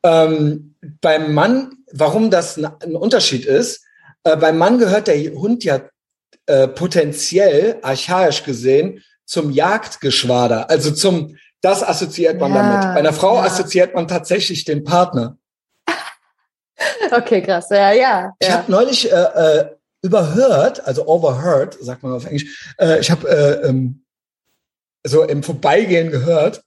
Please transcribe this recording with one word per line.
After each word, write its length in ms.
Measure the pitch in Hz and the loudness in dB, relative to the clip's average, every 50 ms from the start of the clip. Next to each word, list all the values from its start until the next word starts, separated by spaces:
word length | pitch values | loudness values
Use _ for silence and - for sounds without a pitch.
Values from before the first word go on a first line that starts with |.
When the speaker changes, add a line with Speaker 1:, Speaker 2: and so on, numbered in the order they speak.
Speaker 1:
ähm, 720 | - 170 165 165 160 160 160 151 151 147 151 151 - - _ _ - 147 - _ | 4 4 4 4 4 2 2 0 0 -2 -2 -4 -12 -18 _ _ -20 -20 -14 _
beim 320 | - 165 156 156 156 151 151 | 0 0 0 0 0 0 0
Mann, 380 | 147 165 214 254 262 269 - - _ _ _ | 2 2 2 0 -2 -2 -6 -16 _ _ _
warum 400 | - 135 156 147 - 220 226 220 | -4 -2 0 0 2 0 2 2
das 260 | 185 175 165 - - | 2 0 0 -4 -8
n-, 140 | 156 151 151 151 _ - | -8 -8 -8 -10 _ -10
ein 120 | 170 160 | -8 -6
Unterschied 500 | 170 180 233 254 208 - - 135 120 131 | -4 0 0 2 2 2 0 -2 -4 -2
ist, 380 | 143 131 226 240 - - - _ _ _ _ _ - _ _ _ | 0 0 0 0 -2 -8 -14 _ _ _ _ _ -20 _ _ _
äh, 120 | 170 156 | 0 4
beim 220 | 151 165 156 160 | 4 4 4 4
Mann 220 | 165 170 202 247 247 | 4 4 4 4 4
gehört 260 | 233 185 196 214 208 | 4 4 2 0 2
der 100 | 202 156 147 151 160 147 | 2 0 0 -2 -6 -8
Hund 280 | 135 180 214 240 240 - | -6 -2 -2 -2 -2 0
ja, 180 | 175 139 131 - - _ _ _ _ _ _ _ _ _ _ _ | -2 -2 -2 -4 -12 _ _ _ _ _ _ _ _ _ _ _
äh, 200 | - 147 135 135 127 | 2 4 4 4 2
potenziell, 1080 | 131 - 170 175 - 175 151 147 147 - - - 165 190 202 190 147 147 180 226 - - - | 0 -6 -6 0 0 0 0 0 -4 -6 -8 -2 2 4 4 4 4 4 2 0 -2 -4 -6
archaisch 600 | 131 135 131 - 165 180 185 185 156 143 - - | -6 -4 -4 -4 -2 0 2 2 2 0 -2 -6
gesehen, 600 | 143 127 113 120 131 135 143 165 190 185 - _ _ _ _ _ | -8 -8 -2 0 2 2 2 2 -2 -8 -12 _ _ _ _ _
zum 260 | - - 175 156 147 | -6 -4 -4 -4 0
Jagdgeschwader. 1200 | 135 139 160 180 208 220 - - - - - 139 123 - - 123 123 123 123 117 117 110 - - | 0 0 2 2 0 -2 -4 -10 -16 -6 -4 -2 -2 -2 0 0 2 2 2 2 0 -2 0 0
Also 180 | 160 147 143 151 | 0 0 0 -2
zum, 480 | 147 - - 196 180 165 143 - - _ _ _ _ _ | -2 0 0 0 0 0 -4 -8 -14 _ _ _ _ _
das 220 | - 185 202 202 - | 0 0 0 0 -2
assoziiert 560 | - 220 - 185 - - - 170 160 - 180 | -4 -4 -4 -6 -8 -4 0 0 0 0 0
man 120 | 151 139 | -2 0
Speaker 2:
Ja, 120 | 135 - - | 2 2 2
Speaker 1:
damit. 180 | - - 202 196 - - | 2 2 0 0 0 0
Bei 40 | 151 | 0
einer 140 | 147 156 151 | 0 0 0
Frau 220 | - 185 190 226 | 0 0 2 2
Speaker 2:
ja. 80 | 233 190 | 2 0
Speaker 1:
assoziiert 500 | 185 180 185 190 - - 175 180 180 - | 0 -2 -2 -6 -2 0 0 0 2 0
man 140 | 180 170 | -6 -4
tatsächlich 580 | 156 180 165 165 - 175 196 175 - 180 160 - | -4 -6 -6 -2 -2 -2 -2 -2 -4 -6 -8 -6
den 180 | - 156 143 147 | -6 -6 -6 -4
Partner. 540 | 143 175 175 180 180 - 127 117 131 - _ _ _ _ _ _ _ _ _ _ | 0 0 0 0 0 -2 -6 -6 -6 -10 _ _ _ _ _ _ _ _ _ _
Speaker 2:
<laughs> 60 | - - - - - - _ _ _ _ _ _ _ _ _ _ _ _ _ - 605 571 480 440 330 | -8 -8 -8 -10 -16 -18 _ _ _ _ _ _ _ _ _ _ _ _ _ -6 -6 -4 -4 -4 -2
Okay, 300 | 240 240 240 - 226 190 | -2 -2 0 0 -2 0
krass. 260 | 180 - 185 170 175 - | 0 -2 -4 -4 -2 0
Ja, 220 | 208 202 202 196 | 0 2 4 4
ja, 420 | 208 240 262 262 220 185 180 190 - _ | 4 4 4 2 0 -2 -2 -8 -8 _
Speaker 1:
Ich 80 | 185 | -2
Speaker 2:
ja. 80 | 185 180 | 0 0
Speaker 1:
hab 140 | 170 175 - | 0 0 0
neulich, 420 | 185 202 247 277 262 - - - | 2 2 2 2 0 -2 0 2
äh, 40 | 196 | 2
äh, 500 | 175 180 - - 160 160 156 151 156 - - - _ _ _ _ _ | 2 2 2 2 2 2 4 4 2 0 -2 -8 _ _ _ _ _
überhört, 840 | - 185 190 208 170 147 160 220 262 262 190 139 160 262 - - - | -4 0 0 0 0 0 0 2 2 4 4 4 2 0 -2 -4 -8
also 200 | 139 127 - - | -6 -4 -4 0
overheard, 680 | 156 160 175 165 147 127 131 156 180 160 135 156 - - - | 0 0 2 2 0 -2 -2 -2 0 0 0 0 -2 -8 -16
sagt 240 | 131 120 127 - - | -14 -14 -14 -12 -10
man 100 | 127 127 | -8 -8
auf 120 | 123 131 | -8 -8
Englisch, 480 | - 143 143 147 - - - - - - - | -8 -8 -8 -8 -10 -16 -20 -20 -20 -4 -2
äh, 200 | 190 165 160 - | 0 2 2 0
ich 100 | - - | 2 0
hab, 120 | 170 - - | -2 -2 0
äh, 300 | 143 165 147 147 143 147 - - | 0 2 4 4 2 2 0 -2
ähm, 360 | 135 131 131 131 123 131 _ _ _ _ _ _ _ _ _ _ _ _ _ _ _ _ _ _ _ _ _ _ | -2 -2 -2 -4 -6 -8 _ _ _ _ _ _ _ _ _ _ _ _ _ _ _ _ _ _ _ _ _ _
so 180 | - 135 156 170 | 0 2 2 2
im 200 | - - 147 - | 2 -2 -4 -4
Vorbeigehen 680 | - 160 - - 143 151 202 226 190 175 170 165 165 | -6 -8 -2 0 2 2 2 2 2 0 0 0 0
gehört 520 | 147 131 127 165 170 156 151 202 - - _ | -4 -2 0 0 2 2 2 0 -2 -6 _